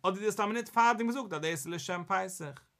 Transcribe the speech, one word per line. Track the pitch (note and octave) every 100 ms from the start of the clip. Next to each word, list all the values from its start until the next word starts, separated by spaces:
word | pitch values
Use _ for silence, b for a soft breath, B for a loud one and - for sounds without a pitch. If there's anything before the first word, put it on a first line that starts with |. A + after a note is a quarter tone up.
Oder | F#3 F#3+
du | G#3+
hast | G3+
damit | G#3 A3+
nicht | A#3
fertig | A#3 A#3 A3+ A#3
gesagt, | C4 A3
dass | D#3
das | D#3+ E3 E3
ist | E3+
Shem | - F3 E3+
Pesach. | F#3+ F#3+ F#3 D3+ C3+ _